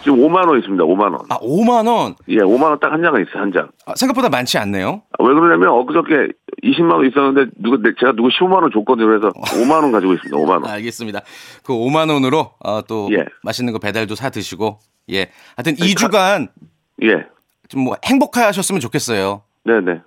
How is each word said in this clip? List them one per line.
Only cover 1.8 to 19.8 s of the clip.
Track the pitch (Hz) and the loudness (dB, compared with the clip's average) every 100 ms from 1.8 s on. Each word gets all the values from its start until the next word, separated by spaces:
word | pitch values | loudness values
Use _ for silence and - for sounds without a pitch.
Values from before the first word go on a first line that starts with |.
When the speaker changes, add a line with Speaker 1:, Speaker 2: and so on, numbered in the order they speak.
| 220 | 2
Speaker 2:
원? | 226 123 85 - | 0 -2 -8 -2
Speaker 1:
예, | 107 | 2
오만 | 95 123 156 | 4 4 4
원 | 147 | 2
딱 | 151 | 0
한 | 156 | 0
장은 | 170 135 87 | 0 0 -2
있어요, | 98 | -4
한 | 101 | -2
장. | 87 76 _ - | -2 -4 _ -12
Speaker 2:
아, | - | -4
생각보다 | 262 254 247 | -2 0 0
많지 | 123 123 160 | 0 -2 -4
않네요? | 101 98 98 196 _ - | -2 -2 -4 -6 _ 0
Speaker 1:
아, | |
왜 | 120 | 2
그러냐면 | 151 170 165 180 123 | 4 4 4 4 2
엊그저께 | 127 160 - 151 92 - - - | 0 -2 0 0 0 -6 -16 -4
이십만 | 123 139 170 165 | -2 2 2 2
원 | 135 | 2
있었는데 | 139 139 135 123 - | 2 2 2 0 -2
누가, | 117 127 | -2 0
내-, | 110 - | 0 0
제가 | 127 | 0
누구 | 113 123 | 2 0
십오만 | 120 180 190 | 2 2 2
원 | 160 | 2
줬거든요. | 110 104 123 110 | 0 0 2 2
그래서 | 110 104 | 2 0
Speaker 2:
어. | - 110 85 | -2 -6 0
Speaker 1:
오만 | 120 160 | 2 2
원 | 147 | 2
가지고 | 110 92 | 2 2
있습니다. | 85 69 71 | 0 -2 -2
오만 | 76 90 | 0 0
원. | - | -2
Speaker 2:
알겠습니다. | 104 117 113 113 101 - - - - - | -8 -8 -10 -10 -10 -14 -20 -20 -18 -6
그 | |
오만 | 120 123 156 160 | -2 0 0 0
원으로, | 147 131 156 143 _ | 0 2 0 -2 _
어, | - 107 | -8 -8
또 | 104 110 101 | -6 -6 -2
Speaker 1:
예. | 101 - - | -2 -4 -10
Speaker 2:
맛있는 | 101 113 123 | -10 -6 -6
거 | 107 | -4
배달도 | 104 107 104 104 | -4 -4 -4 -6
사 | 131 | -6
드시고, | 117 95 90 110 104 _ _ - | -8 -10 -4 -6 -6 _ _ -6
예. | 95 92 _ - - | -4 -4 _ -18 -6
하여튼 | 143 151 | -4 0
Speaker 1:
아니, | 175 | 0
Speaker 2:
이 | 196 | 0
주간 | 226 202 190 202 127 _ - _ _ - | 0 2 2 0 -4 _ -20 _ _ -2
Speaker 1:
예. | 110 87 - _ _ _ _ | 0 0 -2 _ _ _ _
Speaker 2:
좀 | 135 | -4
뭐 | 127 101 - | -4 -4 0
행복하셨으면 | 269 285 240 220 185 - 190 | 2 2 2 0 0 -2 -4
좋겠어요. | 117 147 127 107 98 104 _ _ 110 | -2 -4 -2 -2 -2 -4 _ _ 0
Speaker 1:
네, | 113 | 0